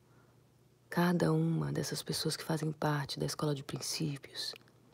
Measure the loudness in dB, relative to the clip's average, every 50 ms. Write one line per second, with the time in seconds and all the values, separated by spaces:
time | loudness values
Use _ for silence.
0 | _ _ -20 -20 -20 -20 _ _ _ _ _ _ _ _ _ _ _ -2 2 4
1 | 4 4 4 4 4 4 4 4 4 4 2 2 0 0 0 -2 -2 -2 -4 -6
2 | -4 -4 -4 -2 -2 -2 -2 -2 -2 -2 -2 0 0 -2 -2 0 0 0 0 0
3 | -2 -4 -4 -2 -2 -2 -2 0 0 0 0 -2 -4 -6 -8 -6 -6 -4 -4 -2
4 | -2 -2 -2 -4 -8 -12 -10 -8 -8 -8 -10 -12 -16 -20 -20 -20 -20 -20